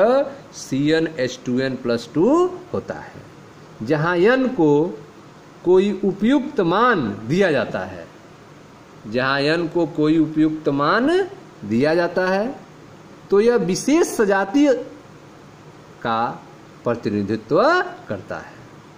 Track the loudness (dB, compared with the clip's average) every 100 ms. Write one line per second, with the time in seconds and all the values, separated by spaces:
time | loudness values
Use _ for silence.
0 | 4 2 0 -8 -20 -18 -6 -2 0 0
1 | 0 -4 -6 -6 -4 -2 -2 -4 -4 -4
2 | -2 0 2 4 0 -4 -8 -8 -8 -12
3 | -12 -18 -20 -20 -20 -20 -20 -14 -4 -2
4 | 0 2 4 4 0 2 4 4 2 -4
5 | -16 -20 -20 -20 -20 -8 2 4 4 0
6 | -2 0 2 2 0 -2 0 2 2 2
7 | -2 -6 -4 0 2 2 -2 -6 -8 -12
8 | -18 -20 -20 -20 -20 -20 -20 -20 -20 -20
9 | -8 -4 -2 0 0 0 -2 -2 -2 0
10 | 2 2 2 2 0 0 -2 0 2 2
11 | 2 0 -2 -6 -20 -16 -4 0 2 2
12 | 0 0 0 0 -2 -8 -16 -20 -20 -20
13 | -20 -20 0 2 4 2 0 -2 2 2
14 | 2 0 0 2 0 2 4 2 -2 -16
15 | -20 -20 -20 -20 -20 -20 -20 -20 -20 -8
16 | -4 -2 -2 -6 -16 -20 -20 -8 -4 -2
17 | -2 -2 -2 -4 0 2 2 2 -2 -10
18 | -12 -12 -10 -12 -14 -20 -20 -20 -20